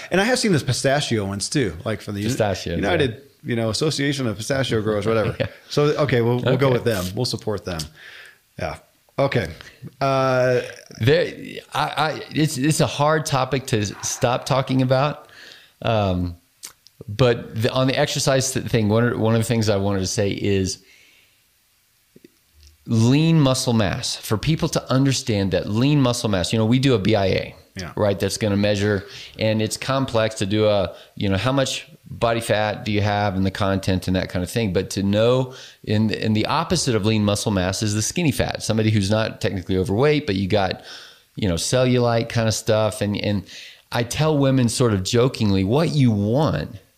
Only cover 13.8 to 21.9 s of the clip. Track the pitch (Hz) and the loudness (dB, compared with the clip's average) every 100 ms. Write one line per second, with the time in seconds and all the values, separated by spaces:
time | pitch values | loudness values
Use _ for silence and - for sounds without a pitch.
13.8 | 104 - - - 120 127 - 131 135 131 | -2 -6 -8 -2 0 0 0 0 2 0
14.8 | 127 131 147 - - - - - - _ | 2 2 2 -4 -14 -20 -20 -20 -20 _
15.8 | 117 110 98 90 90 87 _ _ - - | -2 2 2 0 -2 -6 _ _ -20 -20
16.8 | _ _ - 104 123 120 - 113 120 131 | _ _ -12 2 2 2 -2 -4 -2 0
17.8 | 131 131 147 143 147 135 117 113 101 120 | 0 0 0 0 0 2 0 -4 -2 0
18.8 | 104 113 120 - 110 113 110 113 107 101 | 2 4 2 2 2 2 2 0 2 2
19.8 | 101 98 92 - 101 - 101 98 92 - | 0 0 -2 0 -2 0 0 2 0 -4
20.8 | - - _ _ _ _ _ _ _ _ | -14 -20 _ _ _ _ _ _ _ _
21.8 | _ | _